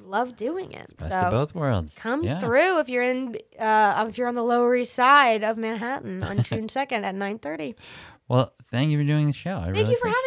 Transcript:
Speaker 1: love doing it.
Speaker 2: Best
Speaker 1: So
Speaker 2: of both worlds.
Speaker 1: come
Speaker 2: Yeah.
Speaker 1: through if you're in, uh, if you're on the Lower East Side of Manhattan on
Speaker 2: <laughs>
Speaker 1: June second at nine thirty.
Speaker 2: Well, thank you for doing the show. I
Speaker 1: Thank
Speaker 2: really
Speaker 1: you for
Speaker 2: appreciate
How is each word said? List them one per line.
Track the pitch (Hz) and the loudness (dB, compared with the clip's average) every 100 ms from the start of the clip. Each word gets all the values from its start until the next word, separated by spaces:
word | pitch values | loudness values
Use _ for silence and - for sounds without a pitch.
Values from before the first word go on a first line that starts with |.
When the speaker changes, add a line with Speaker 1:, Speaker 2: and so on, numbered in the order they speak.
| 196 | -6
Speaker 1:
love | 196 247 226 | -4 -4 -4
doing | 220 349 370 | -6 -6 -10
it. | - - - | -14 -18 -12
Speaker 2:
Best | 78 | -4
Speaker 1:
So | 185 | 0
Speaker 2:
of | 180 | 2
both | 120 151 | 2 0
worlds. | 180 143 107 78 - | -2 0 0 -2 -8
Speaker 1:
come | 220 269 | -4 -2
Speaker 2:
Yeah. | 330 151 | -2 -2
Speaker 1:
through | 233 247 359 349 | 0 2 4 2
if | 302 | 0
you're | 247 | 0
in, | 247 254 262 220 - - | 0 -2 -4 -10 -14 -4
uh, | 220 214 214 190 220 | 2 4 4 4 -2
if | 220 | -2
you're | 247 | -4
on | 240 | -2
the | |
Lower | 233 240 240 | 0 2 4
East | 247 247 | 2 0
Side | - 254 285 262 220 | 2 6 8 6 4
of | 214 226 | 0 -2
Manhattan | 220 220 233 269 - 185 | -4 -4 -6 -8 -8 -8
on | 190 202 | -4 -2
Speaker 2:
<laughs> | |
Speaker 1:
June | - 220 220 | -2 -2 -4
second | - 277 233 | -4 -2 -2
at | 196 | -4
nine | 190 196 202 | -4 -6 -6
thirty. | 285 311 294 226 - - - - - | -8 -8 -8 -10 -18 -20 -20 -16 -2
Speaker 2:
Well, | 123 131 _ | 0 0 _
thank | - 117 151 | -8 -2 0
you | 147 | 0
for | |
doing | 147 151 147 | 2 2 2
the | |
show. | 135 175 190 | 0 -4 -6
I | |
Speaker 1:
Thank | 90 - | -2 0
Speaker 2:
really | 440 | 2
Speaker 1:
you | 480 | 2
for | 480 | 0
Speaker 2:
appreciate | 480 | -2